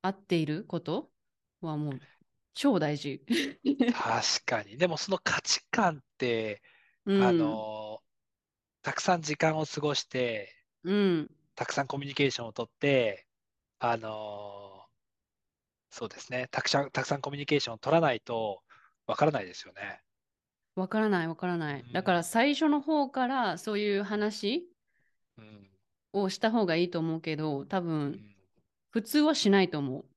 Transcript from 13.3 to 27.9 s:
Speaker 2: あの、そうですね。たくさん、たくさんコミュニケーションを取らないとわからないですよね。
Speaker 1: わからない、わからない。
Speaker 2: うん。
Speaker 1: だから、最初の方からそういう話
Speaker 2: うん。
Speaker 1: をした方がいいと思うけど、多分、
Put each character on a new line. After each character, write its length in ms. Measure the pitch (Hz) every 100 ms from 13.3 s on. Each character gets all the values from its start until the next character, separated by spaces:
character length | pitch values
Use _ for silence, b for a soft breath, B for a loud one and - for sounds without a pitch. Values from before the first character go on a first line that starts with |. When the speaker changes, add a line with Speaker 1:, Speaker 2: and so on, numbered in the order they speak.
| _ _ _ _ _
Speaker 2:
あ 180 | 120 117
の、 880 | 110 107 107 101 104 101 101 95 - _ _ _ _ _ _ _ _ _ _
そ 160 | - 110
う 20 |
で 120 | -
す 100 | -
ね。 180 | 127 127
た 120 | -
く 60 | -
さ 160 | 139
ん、 60 | 143
た 120 | -
く 40 | 131
さ 100 | 143
ん 40 |
コ 100 | 143
ミ 60 | 143
ュ 40 |
ニ 60 | 143
ケ 100 | 147
ー 40 |
シ 80 | 123
ョ 40 |
ン 20 | 113
を 20 |
取 140 | -
ら 80 | 165
な 120 | 160
い 80 | 120
と 420 | - 117 110 95 _ b b _ -
わ 100 | -
か 80 | 151
ら 60 |
な 80 | 143
い 60 | 92
で 80 |
す 120 | 90 -
よ 60 |
ね。 300 | - 101 - _ _ _ _ _ _ _
Speaker 1:
わ 140 | - 185
か 120 | 220
ら 80 | 214
な 140 | 185
い、 60 | 165
わ 80 | 165
か 100 | 180
ら 100 | 175
な 220 | 156 139
い。 20 |
Speaker 2:
う 40 | 120
ん。 40 |
Speaker 1:
だ 100 | 175
か 100 | 190
ら、 100 | 175
最 320 | 165 226 269
初 140 | 277 311
の 120 | 294
方 280 | 285 302 269
か 180 | 269 247
ら 320 | 262 220 170
そ 140 | -
う 60 | 208
い 200 | 208 196
う 40 |
話 680 | 196 208 208 208 202 285 349 _ _ _ _ _ _ -
Speaker 2:
う 20 |
ん。 300 | 107 104 98 _ _ _ _
Speaker 1:
を 160 | 196 190
し 100 | -
た 120 | 220
方 160 | 233 190
が 100 | 165
い 80 |
い 60 | 175
と 80 | 175
思 180 | 160 160
う 40 |
け 160 | 165 156
ど、 280 | 156 139 139
多 140 | 190
分、 200 | 175